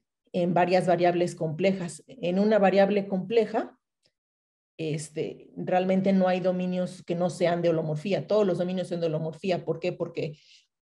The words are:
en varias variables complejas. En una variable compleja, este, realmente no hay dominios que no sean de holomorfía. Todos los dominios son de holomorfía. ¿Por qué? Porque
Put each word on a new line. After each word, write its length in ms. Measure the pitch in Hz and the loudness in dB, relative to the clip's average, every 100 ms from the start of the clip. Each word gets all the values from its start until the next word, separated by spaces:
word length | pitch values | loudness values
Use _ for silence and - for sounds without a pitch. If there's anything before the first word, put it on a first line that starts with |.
| _ _ _ | _ _ _
en 220 | 185 175 | -2 0
varias 320 | 175 175 185 175 | 2 4 2 2
variables 480 | 175 175 170 175 | 2 2 2 -2
complejas. 720 | 175 160 151 190 190 170 - - | -2 -6 0 0 0 -6 -10 -20
En 320 | - 170 185 | -6 -2 2
una 220 | 208 214 | 4 4
variable 480 | 196 190 196 202 196 | 4 6 4 2 -2
compleja, 680 | 190 180 226 214 226 - _ _ _ _ _ _ _ _ _ _ - | -6 0 0 0 -2 -6 _ _ _ _ _ _ _ _ _ _ -8
este, 720 | 160 156 - 165 107 - - - | -6 -6 -8 -8 -8 -8 -16 -10
realmente 560 | 175 185 185 190 190 | 0 0 2 2 4
no 160 | 190 185 | 4 4
hay 100 | 185 | 2
dominios 640 | 180 180 180 180 180 - | 0 0 -2 -2 -4 -8
que 140 | - 170 | -6 -2
no 120 | 175 | -2
sean 320 | - 180 175 | 0 0 2
de 100 | 170 | 2
holomorfía. 580 | 160 156 151 208 170 143 | 0 -2 -4 -2 -4 0
Todos 180 | 208 202 | 2 2
los 120 | 170 | 0
dominios 280 | 180 185 175 | -2 -4 -4
son 140 | 170 | -4
de 80 | 165 | -2
holomorfía. 560 | 156 160 - 190 170 | -2 -6 -6 -4 -2
¿Por 160 | - 165 | -2 -4
qué? 120 | 180 | -4
Porque 460 | - - - 151 151 _ - _ _ _ | -4 -8 -6 -8 -8 _ -20 _ _ _